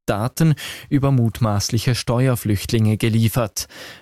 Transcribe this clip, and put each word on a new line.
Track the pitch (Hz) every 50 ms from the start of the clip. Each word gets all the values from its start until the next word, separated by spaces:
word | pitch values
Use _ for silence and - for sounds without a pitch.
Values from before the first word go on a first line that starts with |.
| -
Daten | - 110 101 110 127 - - 160 160 143 - - - - - - -
über | 147 139 135 139
mutmaßliche | 135 123 117 113 - - 117 107 101 101 - - 123 113 - 131 117
Steuerflüchtlinge | - - - 139 123 131 131 123 - - 107 104 101 - - 120 113 107 107 110 95
geliefert. | - 113 107 113 113 110 - 127 113 98 - - - - - - - - - -